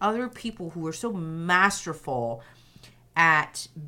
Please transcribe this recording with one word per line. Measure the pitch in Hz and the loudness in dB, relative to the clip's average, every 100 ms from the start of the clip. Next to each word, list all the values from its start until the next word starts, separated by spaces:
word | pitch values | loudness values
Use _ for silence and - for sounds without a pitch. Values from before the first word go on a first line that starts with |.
other | 202 226 247 | -2 -2 -6
people | - 233 - 175 | -8 -10 -8 -10
who | 170 160 | -6 -6
are | |
so | 160 233 | -6 -6
masterful | 196 160 160 170 180 196 196 - 156 - 127 117 117 - - _ - - _ _ - | -6 -8 -6 2 6 6 4 -6 -8 -4 -4 -4 -6 -12 -20 _ -20 -20 _ _ 2
at | 165 160 - - - - | 4 4 2 -6 -14 -14